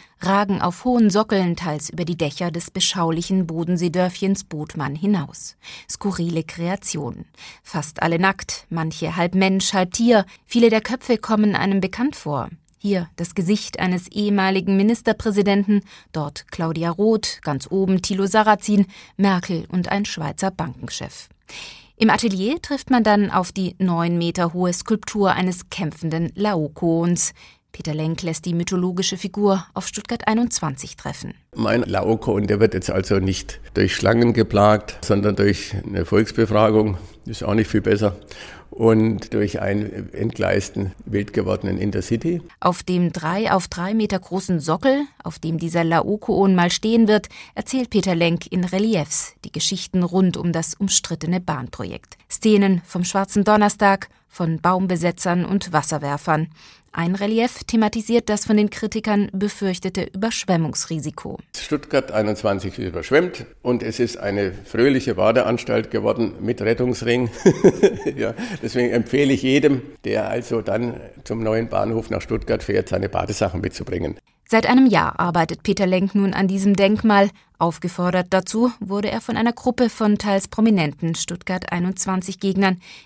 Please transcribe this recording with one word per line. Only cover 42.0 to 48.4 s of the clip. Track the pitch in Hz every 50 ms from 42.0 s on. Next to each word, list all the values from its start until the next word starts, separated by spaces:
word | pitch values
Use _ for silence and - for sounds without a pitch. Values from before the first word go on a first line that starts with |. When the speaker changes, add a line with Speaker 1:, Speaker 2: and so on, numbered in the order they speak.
| 95 - 117 117 - 165 175 165 - - - _
Speaker 1:
Auf | - 180 175 - -
dem | - 180 175 180 170
drei | - 175 160 160 175 202 220 -
auf | - 185 175
drei | - - 175 175 190 214
Meter | 226 214 214 196 180
großen | - - 175 190 - - 180 160
Sockel, | 131 156 156 151 - 269 269 277 294 277 _ - -
auf | 170 - -
dem | - 160 165
dieser | 156 165 165 160 170 165
Laokoon | 165 165 165 - - 208 214 - - 214 - 196 196 185
mal | 180 175 175
stehen | - - - 220 226 233 226
wird, | 208 214 208 - - - - - - -
erzählt | - - - - 262 247 -
Peter | - 208 175 190 180
Lenk | 165 170 170 170 165